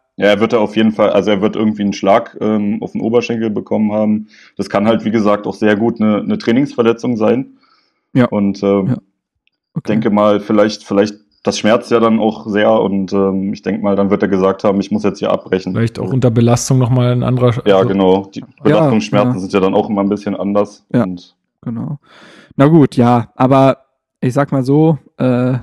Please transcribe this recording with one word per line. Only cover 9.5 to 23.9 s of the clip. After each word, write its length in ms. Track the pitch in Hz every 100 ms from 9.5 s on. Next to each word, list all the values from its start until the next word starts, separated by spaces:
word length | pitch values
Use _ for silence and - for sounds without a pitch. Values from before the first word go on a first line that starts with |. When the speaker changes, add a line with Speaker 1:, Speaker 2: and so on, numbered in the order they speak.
| _ _
Speaker 2:
Okay. 140 | - -
Speaker 1:
denke 180 | 110 110
mal, 280 | 104 107 104
vielleicht, 460 | - 104 107 -
vielleicht, 320 | - 98 107 - _ _
das 160 | - -
schmerzt 320 | 107 123 -
ja 80 | 117
dann 220 | 113 110
auch 260 | 110 110 113
sehr 240 | 104 110
und, 400 | 113 104 98 95
ähm, 400 | 98 98 95 98
ich 100 | 95
denk 200 | 98 101
mal, 140 | 101 98
dann 140 | 98
wird 120 | 101
er 60 | 95
gesagt 340 | 95 95 95
haben, 160 | 107 98
ich 120 | 98
muss 100 | 104
jetzt 160 | 104 -
hier 140 | 98
abbrechen. 400 | 95 - 92 95
Speaker 3:
Vielleicht 260 | 92 113 -
auch 140 | -
unter 180 | 131 123
Belastung 480 | 117 117 120 - 131
nochmal 320 | 120 127 123
ein 140 | 123
anderer 260 | 123 123 123
Sch-, 140 | 120 107
Speaker 1:
Ja, 80 | 95
Speaker 3:
also 100 | 95
Speaker 1:
genau. 380 | 98 92 95 101
Die 80 | -
Speaker 2:
Ja, 60 | - _
Speaker 1:
Belastungsschmerzen 720 | 135 147 151 110 - 104 123
Speaker 2:
ja. 40 | 110
Speaker 1:
sind 120 | 95
ja 60 | 98
dann 160 | 95
auch 160 | 107 104
immer 120 | 101
ein 60 | 98
bisschen 280 | 104 104 95
anders. 500 | 98 104 101 - _
Speaker 2:
Ja. 80 | 120
Speaker 1:
Und 320 | 98 90 - _ _ _
Speaker 2:
Genau. 360 | - 117 135 147 _ - - - -
Na 120 | - 143
gut, 260 | 165 135 -
ja, 360 | 120 123 110
aber 440 | - 127 135 135 - _